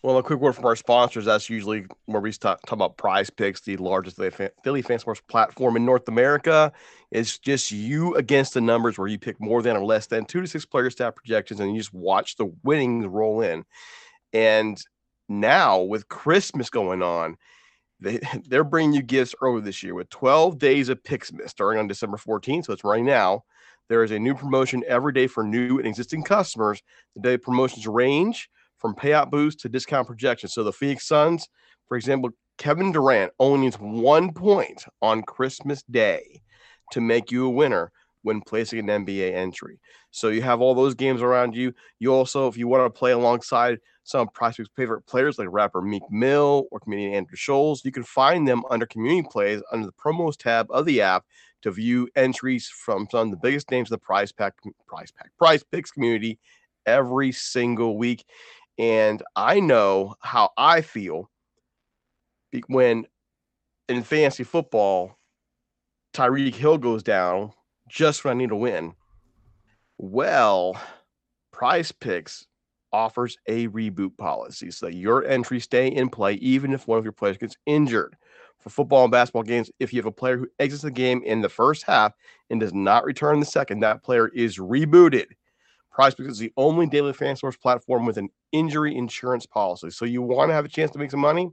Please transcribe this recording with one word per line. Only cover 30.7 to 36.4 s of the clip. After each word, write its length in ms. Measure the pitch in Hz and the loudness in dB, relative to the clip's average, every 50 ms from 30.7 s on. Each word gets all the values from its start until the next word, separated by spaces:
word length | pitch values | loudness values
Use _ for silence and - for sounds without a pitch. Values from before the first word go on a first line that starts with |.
Phoenix 340 | - - 143 143 139 127 - | -4 -4 -4 -4 -4 -4 -4
Suns, 440 | - 160 151 151 165 170 160 - - _ _ _ _ _ _ _ _ | 0 2 4 4 4 2 -2 -6 -14 _ _ _ _ _ _ _ _
for 80 | 123 | -8
example, 320 | 120 110 131 135 135 127 123 117 _ _ _ _ | -6 -2 -2 -2 0 -2 -4 -8 _ _ _ _
Kevin 360 | - - 147 147 165 190 196 170 | -8 -2 -2 0 0 0 0 0
Durant 400 | 156 131 135 127 107 95 87 - | 2 4 4 4 4 2 0 0
only 240 | _ 131 135 143 139 131 | _ 2 4 4 4 2
needs 100 | 127 120 | 0 -2
one 540 | - 104 104 107 117 117 135 147 160 175 185 | -4 -12 -8 -4 0 4 6 6 6 4 2
point 540 | 160 160 180 208 202 196 - - - - - - _ _ | -4 -2 2 2 2 2 2 -4 -8 -20 -20 -20 _ _
on 200 | - - 113 110 104 | 0 0 0 0 -2
Christmas 600 | - - - 127 131 127 - - 139 143 135 - | -10 -6 -6 -6 -6 -4 -8 -8 -8 -8 -8 -8
Day 580 | - 120 123 110 101 87 76 - - _ - | -2 2 2 2 2 2 -2 -6 -14 _ -20